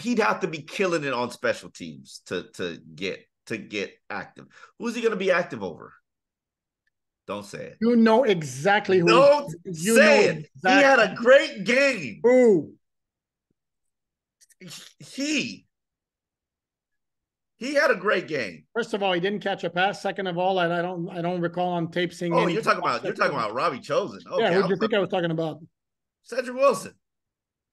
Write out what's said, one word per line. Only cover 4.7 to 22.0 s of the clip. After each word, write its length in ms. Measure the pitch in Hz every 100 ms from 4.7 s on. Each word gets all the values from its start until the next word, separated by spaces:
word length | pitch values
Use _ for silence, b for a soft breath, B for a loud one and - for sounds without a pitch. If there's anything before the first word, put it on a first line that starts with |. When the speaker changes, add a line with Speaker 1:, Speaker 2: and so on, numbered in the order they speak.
| _
Speaker 1:
Who's 160 | 233 226
he 60 |
gonna 140 | 226 202
be 140 | 190
active 320 | 175 175 117
over? 300 | 92 76 53 _ _ _ _ _ _ _ _ _ _ _ _ _ -
Don't 180 | 104
say 140 | 101 - -
it. 100 | -
Speaker 2:
You 140 | 226 240
know 280 | 226 226
exactly 760 | 269 180 147 127 180 202 196 190
who 80 | 170
Speaker 1:
Don't 440 | 165 285 294 - 165
Speaker 2:
you 320 | - 156 190 226
Speaker 1:
say 300 | 311 208 196
Speaker 2:
know 60 |
Speaker 1:
it. 180 | 160 - -
Speaker 2:
exactly. 140 | 185
Speaker 1:
He 100 | 285
had 160 | 277 254
a 160 | 202
great 500 | 185 240 277 311 226
game. 560 | 180 247 277 220 131 147
Speaker 2:
Who? 500 | 226 254 240 180 139 - _ _ _ _ _ _ _ _ _ _ _ _ _ _ _ _ _ _ 180 - - _
Speaker 1:
He. 680 | 147 - 294 294 123 90 _ _ _ _ _ _ _ _ _ _ _ _ _ _ _ _ _ _ _ -
He 180 | 254
had 160 | 285 294
a 60 | 202
great 320 | 196 202 139
game. 380 | 143 101 78 _
Speaker 2:
First 220 | 233 233
of 80 | 208
all, 100 | 196
he 60 | 180
didn't 220 | 190 208
catch 240 | 196 185
a 60 | 170
pass. 300 | 175 190 -
Second 280 | 196 190 185
of 100 | 175
all, 220 | 185 185
I, 60 | 170
I 140 | 175
don't, 280 | 175 180 175
I 100 | 180
don't 200 | 170 180
recall 320 | 165 175 180
on 180 | 175 165
tape 240 | 175